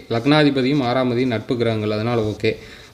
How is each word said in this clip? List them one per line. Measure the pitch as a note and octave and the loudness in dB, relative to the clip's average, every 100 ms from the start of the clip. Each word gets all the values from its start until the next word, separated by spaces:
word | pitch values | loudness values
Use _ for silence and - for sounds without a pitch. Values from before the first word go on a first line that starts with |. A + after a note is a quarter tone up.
| - | -4
லக்னாதிபதியும் | A2+ C3+ D3+ D3 C3+ B2+ D3 | -2 2 4 4 2 0 0
ஆறாம் | A#2+ B2 B2+ | 0 0 0
அதிபதியும் | A#2+ C3 A2 | 0 0 -2
நட்பு | - B2 | -2 -2
கிரகங்கள், | A#2 A2 G#2+ | 0 0 -2
அதனால | G#2+ A2+ A#2+ | -2 0 0
ஓகே. | G#2+ G2 A2 - - - - | -2 -2 -2 -2 -10 -20 -20